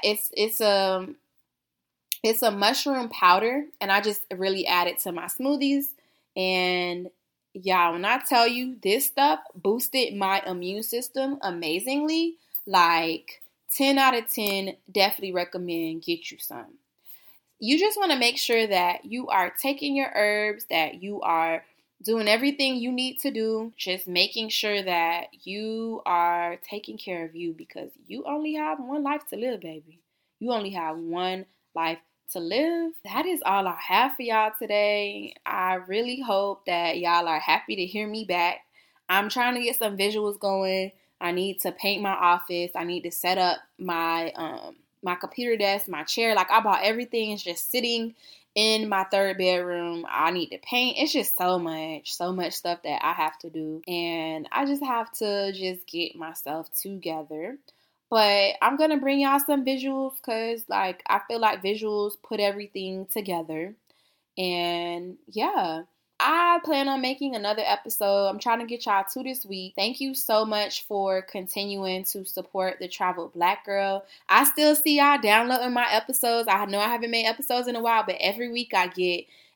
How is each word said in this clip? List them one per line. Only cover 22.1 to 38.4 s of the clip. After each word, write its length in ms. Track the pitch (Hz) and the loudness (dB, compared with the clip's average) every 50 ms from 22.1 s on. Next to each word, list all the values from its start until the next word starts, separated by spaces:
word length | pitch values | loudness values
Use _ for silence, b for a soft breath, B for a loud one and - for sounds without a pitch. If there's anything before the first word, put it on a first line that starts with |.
| 226 226 214 208 | 0 2 4 4
everything 480 | 214 233 269 285 285 285 277 269 262 | 4 4 4 2 2 2 0 0 0
you 160 | 247 233 254 | -2 -2 -2
need 260 | 254 247 254 254 254 - | -2 -2 -4 -4 -6 -4
to 100 | - 277 | -4 -4
do, 420 | 277 220 220 220 220 220 220 233 - - | -2 -2 -2 0 -2 -2 -4 -8 -10 -8
just 280 | - 185 180 185 - | -6 -4 -4 -4 -6
making 440 | 180 180 175 196 208 - 226 220 220 | 0 2 2 2 2 0 -4 -4 -4
sure 320 | - - 214 208 208 202 | -4 -2 -2 0 -2 -2
that 460 | 196 185 175 170 170 165 170 175 170 - - _ - | 0 0 2 2 2 2 0 -2 -6 -10 -16 _ -12
you 580 | 180 190 208 214 220 220 226 226 226 226 - - | -10 -8 -6 -4 -4 -4 -4 -4 -6 -6 -6 -2
are 520 | - 175 170 170 170 175 175 175 175 175 - - - | 0 2 2 4 2 2 0 0 -2 -4 -8 -10 -12
taking 300 | 208 208 - - 220 208 | -12 -12 -10 -12 -14 -12
care 260 | - 196 180 170 165 | -8 -8 -6 -6 -8
of 100 | 160 165 | -8 -8
you, 200 | 170 175 170 165 | -8 -8 -8 -8
because 360 | 165 - - - - - - - _ _ | -8 -14 -16 -14 -14 -14 -14 -16 _ _
you 180 | - 202 262 - | -14 -12 -10 -8
only 260 | - 294 302 311 311 302 | -6 -6 -4 -4 -4 -4
have 240 | 302 302 311 302 294 | -4 -4 -4 -6 -6
one 240 | 247 247 285 302 | -6 -6 -6 -4
life 200 | 285 277 294 294 - - | -2 -2 -4 -4 -6 -10
to 60 | - | -8
live, 240 | 202 233 254 233 190 | -6 -4 -6 -6 -6
baby. 400 | 175 165 160 156 156 160 165 _ _ _ _ _ _ _ _ _ | -8 -12 -14 -14 -16 -20 -20 _ _ _ _ _ _ _ _ _
You 140 | 214 247 | -4 -4
only 180 | 240 220 202 196 | -2 -2 -4 -4
have 280 | 196 175 165 160 160 165 | -6 -4 -4 -4 -6 -6
one 480 | 165 165 170 180 185 185 190 190 190 - _ _ _ _ - | -8 -6 -4 -2 -2 -2 -4 -6 -8 -14 _ _ _ _ -4
life 240 | 165 165 160 165 165 _ _ _ _ _ - | -2 -2 -2 -4 -6 _ _ _ _ _ -12
to 80 | - 185 | -8 -8
live. 520 | 170 165 196 254 311 330 339 339 339 330 330 - - | -6 -2 0 0 0 0 0 -2 -4 -6 -8 -10 -12
That 200 | 196 196 254 330 | -6 -4 -4 -2
is 160 | 370 349 294 - | -2 -2 -2 0
all 200 | 190 196 196 190 | 0 2 2 0
I 120 | 180 175 - - - | 0 -4 -6 -2 2
have 280 | 180 208 247 277 277 | 4 4 4 2 0
for 60 | - | -4
y'all 300 | 247 233 220 220 214 214 214 - | -4 0 2 2 2 2 -2 -4
today. 760 | 233 208 208 208 208 208 208 208 202 202 208 202 202 - - - - | -4 0 2 2 4 4 2 0 0 -4 -6 -10 -12 -14 -16 -10 -8
I 300 | - - 196 185 185 185 | -4 -2 0 0 0 0
really 440 | 180 180 180 190 220 240 247 247 262 | -2 -2 -4 -2 -2 -2 -2 -4 -4
hope 460 | 262 233 196 196 202 202 196 - _ | -2 0 0 0 0 0 -4 -4 _
that 320 | - 175 170 170 165 170 175 | -2 0 0 0 0 0 0
y'all 280 | 175 170 175 175 170 | 2 4 4 4 4
are 140 | 165 160 151 | 2 0 0
happy 360 | - - 160 170 - - 214 | 2 2 2 2 2 -2 -4
to 100 | 196 175 | -4 -4
hear 200 | 185 202 208 214 | -4 -4 -4 -4
me 200 | 214 214 220 220 | -4 -6 -6 -4
back. 320 | 185 175 175 | -2 0 2